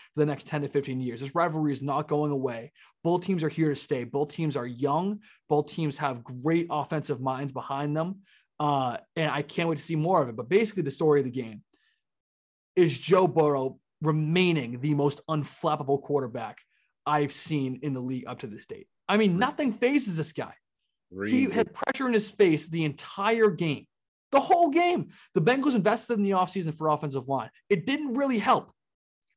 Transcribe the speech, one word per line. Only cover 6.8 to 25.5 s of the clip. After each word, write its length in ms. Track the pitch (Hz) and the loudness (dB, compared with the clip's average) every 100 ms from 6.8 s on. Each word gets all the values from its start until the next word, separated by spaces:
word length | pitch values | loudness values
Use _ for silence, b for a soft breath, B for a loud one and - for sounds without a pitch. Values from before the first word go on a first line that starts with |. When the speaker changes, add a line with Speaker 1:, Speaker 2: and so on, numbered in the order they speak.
| 135 156 156 127 | -4 -6 -4 -4
Speaker 1:
minds 320 | 135 131 143 | -4 -4 -6
behind 420 | 131 - 135 147 151 | -8 -6 -4 -2 -2
them. 220 | 175 196 b b b - | -4 -8 b b b -4
Uh, 380 | 147 139 127 117 - 170 | 0 0 -2 -6 -8 -4
and 160 | 151 | -2
I 120 | 139 | -2
can't 260 | 147 - 165 | -4 -2 -2
wait 80 | 156 | -2
to 40 | |
see 140 | - 160 | -4 -2
more 260 | 160 180 | 2 2
of 60 | 123 | 2
it. 80 | 110 | -4
But 140 | 123 | 2
basically 340 | 190 214 190 | 2 2 -2
the 80 | 143 | -4
story 300 | 139 160 143 | 0 4 4
of 40 | 127 | 2
the 60 | |
game 320 | 123 113 104 _ _ _ _ _ _ _ _ _ _ _ - | -4 -8 -14 _ _ _ _ _ _ _ _ _ _ _ 4
is 240 | 165 127 | 4 2
Joe 280 | - 185 180 | 4 4 6
Burrow 520 | 156 151 139 131 - _ _ | 4 4 2 -2 -6 _ _
remaining 800 | 151 156 156 175 180 160 117 120 | -2 0 0 4 4 2 -2 -4
the 120 | 147 | 0
most 280 | 147 143 - - | 2 2 0 -4
unflappable 720 | 156 135 - 165 151 135 139 | -4 -4 -4 -2 -2 0 -2
quarterback 560 | - 147 127 120 110 - _ _ _ _ 147 | 0 -2 -2 -8 -10 -12 _ _ _ _ 0
I've 260 | 151 143 | 0 0
seen 480 | - 165 151 131 127 | -4 -4 -2 -2 -4
in 120 | 147 | -6
the 80 | 131 | -4
league 240 | 127 131 123 | -6 -8 -8
up 120 | 123 | -10
to 80 | 113 | -12
this 180 | 101 - | -14 -16
date. 220 | - - _ - | -18 -18 _ 0
I 100 | 208 | 2
mean, 140 | 208 | 4
Speaker 2:
Read. 80 | 175 | 2
Speaker 1:
nothing 340 | 262 285 277 | 0 0 -4
phases 440 | 208 240 277 208 160 | 0 2 2 0 -4
this 160 | 147 | -6
guy. 200 | - 110 - _ _ _ _ _ | -8 -10 -14 _ _ _ _ _
Speaker 2:
Read 200 | 95 101 | -8 0
Speaker 1:
He 140 | 254 269 | 2 2
Speaker 2:
it. 80 | |
Speaker 1:
had 200 | - - | 2 -2
pressure 320 | - - - 254 | -2 -6 -2 0
in 80 | |
his 160 | 226 208 | 0 0
face 380 | - 190 151 - | 4 4 4 0
the 160 | 165 | -2
entire 640 | 156 143 - - 202 226 214 | -2 -4 -12 -2 0 4 4
game, 380 | 156 165 117 - _ _ _ _ | 4 -2 -2 -8 _ _ _ _
the 100 | 277 | 0
whole 280 | 269 349 339 | 4 6 6
game. 400 | 311 349 349 - B B | 4 2 2 -4 B B
The 80 | 185 | 2
Bengals 340 | 165 | 2